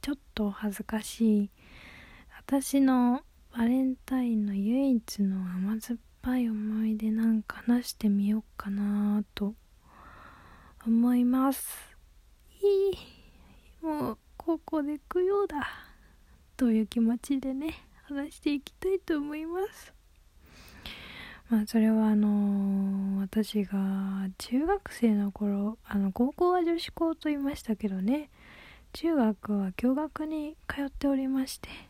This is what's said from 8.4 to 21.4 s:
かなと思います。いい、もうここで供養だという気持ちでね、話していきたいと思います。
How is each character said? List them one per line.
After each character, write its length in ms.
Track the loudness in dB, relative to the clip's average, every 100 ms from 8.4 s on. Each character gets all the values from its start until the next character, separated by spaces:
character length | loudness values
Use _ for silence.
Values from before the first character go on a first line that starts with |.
| -2 -10
か 140 | -6
な 540 | -2 0 2 2 0 -2
と 220 | -4 -6 -6 _ _ -20 -20 -20 -20 -20 -20 -20 -20 -20 -10 2
思 280 | 4 6 4
い 80 |
ま 280 | 4 4 2
す。 440 | 0 -6 -12 -16 -20 -20 -20 -20 -20 -20 0
い 320 | 2 4 2
い、 920 | 0 -8 -20 -20 -20 -20 -20 -20 -10
も 280 | -6 -4 -4
う 60 | -6 _ -12
こ 140 | -4 -4
こ 240 | -2 -2
で 160 | -2 -6 -4
供 120 | 0
養 260 | 2 2 0
だ 220 | -2 -6 -8 -20 -20 -20 -20 _ -20 _ -2
と 160 | 2
い 80 | 2
う 60 | 0
気 100 | 0
持 180 | 2 0
ち 200 | -2 -2
で 160 | -2
ね、 200 | -4 -6 -10 -18 -20 -10
話 260 | -8 -8
し 60 | -6
て 120 | -4
い 80 | -4
き 140 | -6
た 140 | -8 -2
い 100 | -2
と 180 | -2 -4
思 200 | -2 -6
い 100 | -6
ま 140 | -4 -6
す。 220 | -8 -20 -20 _ _ _ _ -20 -20 -20 -18 -16 -16 -16 -18 -18 -20